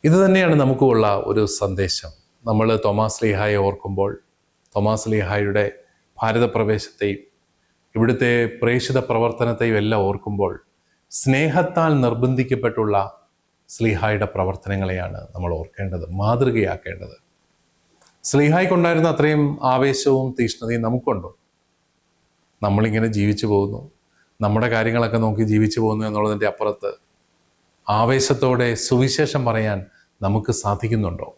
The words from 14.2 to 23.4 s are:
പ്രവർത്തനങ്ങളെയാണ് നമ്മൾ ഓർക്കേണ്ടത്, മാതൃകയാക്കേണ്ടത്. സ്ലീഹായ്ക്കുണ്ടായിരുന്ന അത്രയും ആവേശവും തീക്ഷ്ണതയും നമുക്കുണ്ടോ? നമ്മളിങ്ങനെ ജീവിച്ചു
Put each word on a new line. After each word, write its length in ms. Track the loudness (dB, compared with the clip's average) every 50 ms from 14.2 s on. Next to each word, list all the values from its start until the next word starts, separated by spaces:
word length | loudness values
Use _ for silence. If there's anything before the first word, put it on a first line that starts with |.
| -2 -4 -2
പ്രവർത്തനങ്ങളെയാണ് 880 | -4 -4 -2 -4 -8 -6 -6 -4 -4 -2 -4 -4 -4 -6 -8 -10 -12 -14 -14 -12
നമ്മൾ 160 | -8 -6 -4 -4 -4
ഓർക്കേണ്ടത്, 460 | -6 -10 _ -10 -8 -6 -6 -8 -8 -8 -6 -4
മാതൃകയാക്കേണ്ടത്. 920 | 0 0 2 2 2 2 2 0 0 -2 -2 -6 -10 -14 -14 -14 -14 -18 -20 _ _ _ _ _ _ _ _ _ _ _ _ _ _ _ _ _ _ _ _ _ _
സ്ലീഹായ്ക്കുണ്ടായിരുന്ന 840 | -2 0 2 4 4 4 2 2 2 2 2 2 2 2 2 2 0 2
അത്രയും 320 | 2 2 2 2 2 0 0 -2 -2 0 0 2
ആവേശവും 540 | 2 2 2 0 0 2 2 2 2 0 -4 -2 -2
തീക്ഷ്ണതയും 440 | -4 -4 -4 -6 -6 -4 -4 -2 -2
നമുക്കുണ്ടോ? 440 | -2 -2 -2 -2 -4 -4 -4 -6 -12 -18 _ _ _ _ _ _ _ _ _ _ _ _ _ _ _ _ _ _ _ _ _ _ _ _ _ -2
നമ്മളിങ്ങനെ 460 | 0 2 2 2 2 0 0 0 0 0 0
ജീവിച്ചു 280 | 2 2 0 0